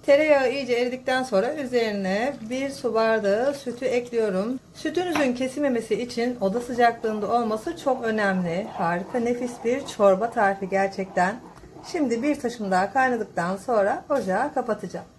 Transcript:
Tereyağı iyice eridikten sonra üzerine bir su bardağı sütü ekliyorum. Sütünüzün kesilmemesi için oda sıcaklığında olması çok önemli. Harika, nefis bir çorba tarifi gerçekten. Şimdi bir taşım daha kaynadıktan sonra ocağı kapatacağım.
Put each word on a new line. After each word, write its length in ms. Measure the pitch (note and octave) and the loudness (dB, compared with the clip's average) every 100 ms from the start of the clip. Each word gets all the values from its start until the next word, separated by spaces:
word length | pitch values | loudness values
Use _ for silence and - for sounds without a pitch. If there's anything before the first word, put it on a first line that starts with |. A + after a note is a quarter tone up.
| - | 6
Tereyağı 460 | C#4+ D#4 C#4+ C4 | 4 6 4 4
iyice 220 | C#4 B3 | 0 0
eridikten 500 | A#3+ B3 B3+ C4 B3+ | 0 0 -2 -2 0
sonra 320 | B3+ G3 A#3 D#4 | 2 2 2 -2
üzerine 760 | B3+ B3 A3+ G3+ F#3+ G3 B3+ C#4 A3 | 0 0 0 -2 -2 0 -2 -4 -6
bir 200 | B3+ C4+ | -4 -4
su 240 | C4+ A#3+ | -4 -2
bardağı 600 | A3 A3+ A3 G3+ G#3 C4 | 2 2 2 2 2 0
sütü 320 | C#4+ B3 A#3+ C4 | -2 -8 -4 -2
ekliyorum. 720 | A#3+ A#3+ A#3 G#3+ F#3 G#3+ C4 - | -2 -2 -2 0 0 -2 -6 -10
Sütünüzün 600 | - D#4 D#4+ F4+ D4+ C4+ | -8 -4 -2 -2 0 0
kesilmemesi 680 | A#3+ B3+ C4+ C#4+ A#3+ - G#3 | 0 -4 0 0 0 0 -2
için 360 | A#3+ - A#3+ A#3+ | -2 -2 -2 0
oda 180 | G3 A3+ | -2 -2
sıcaklığında 720 | A#3+ A#3+ A#3+ A#3 A3 G#3+ G3+ | -4 2 2 4 -4 -2 0
olması 460 | A#3 A3+ G#3+ E4+ E4 | 0 0 -2 -4 -4
çok 260 | C#4 B3 | 0 0
önemli. 640 | A#3 A3 G3+ F#3+ F3 E3+ A3 | 0 0 2 2 0 -2 -4
Harika, 460 | - E3+ F3 F#3 B3 | -2 -2 -2 -2 -2
nefis 320 | A#3 B3 B3 - A#3 | 0 -2 -4 -4 -2
bir 200 | C4 C#4 | -2 -4
çorba 440 | - G3+ F#3+ A#3 | 4 6 6 2
tarifi 400 | A#3+ G3+ G3 F#3+ | 2 2 2 -2
gerçekten. 680 | G3 G3 G3 F#3+ - F3+ A#3+ - - - - - | 0 0 -2 -4 0 0 0 -12 -20 -20 -18 -8
Şimdi 320 | F4+ C4+ A3+ | -2 0 0
bir 160 | C#4+ C#4+ | 0 0
taşım 320 | A#3+ - G3+ | -4 -4 0
daha 220 | F#3 G3 | 0 2
kaynadıktan 640 | - B3+ A#3+ G#3 - E3+ G3 | 2 2 0 -4 -4 -4 -4
sonra 480 | A3 A3+ G3 D4+ - | 0 2 2 0 0
ocağı 440 | C#4+ F#3+ F#3+ C#4 | -2 0 0 0
kapatacağım. 520 | C4+ B3 G#3+ F3+ - - | -2 -2 -4 -6 -12 -14